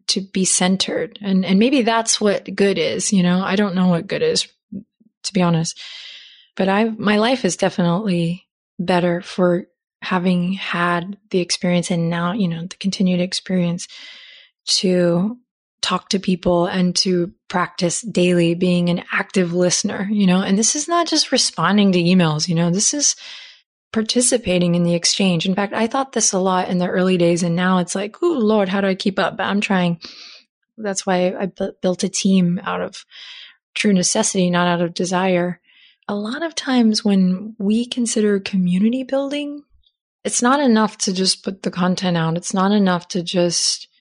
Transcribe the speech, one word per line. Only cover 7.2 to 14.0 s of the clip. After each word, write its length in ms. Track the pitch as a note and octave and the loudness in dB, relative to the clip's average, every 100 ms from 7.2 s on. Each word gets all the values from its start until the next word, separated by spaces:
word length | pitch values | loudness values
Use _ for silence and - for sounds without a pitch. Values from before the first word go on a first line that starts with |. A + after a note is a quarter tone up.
| A3+ B3+ | 2 0
is 120 | F3+ - | -2 0
definitely 880 | F#3 - E3+ F3 A3 F3 E3+ F3+ _ _ _ - | -2 0 0 0 0 0 0 -4 _ _ _ -6
better 420 | F3+ F3+ F3 F3 | 0 2 2 -2
for 460 | - - F3+ F3 - _ _ _ | -4 0 2 2 -4 _ _ _
having 500 | - F#3 F#3 F3+ F3 | -4 -2 2 0 0
had 640 | F#3+ - F3 F3 F3 F#3 G3+ _ | -4 -4 -2 0 -2 -4 -12 _
the 100 | F#3 | -4
experience 500 | F3 - F3+ F3 - | -2 -2 0 0 0
and 180 | E3+ E3 | -2 -2
now, 240 | E3+ F3 | -2 -2
you 160 | A3 F3+ | -2 -2
know, 140 | E3 | -4
the 140 | F3 - | -10 -8
continued 440 | G3 - F#3 F3 | -4 0 0 2
experience 680 | F#3 - - F#3 F3 E3+ - - | -2 -4 -2 0 0 -2 -8 -18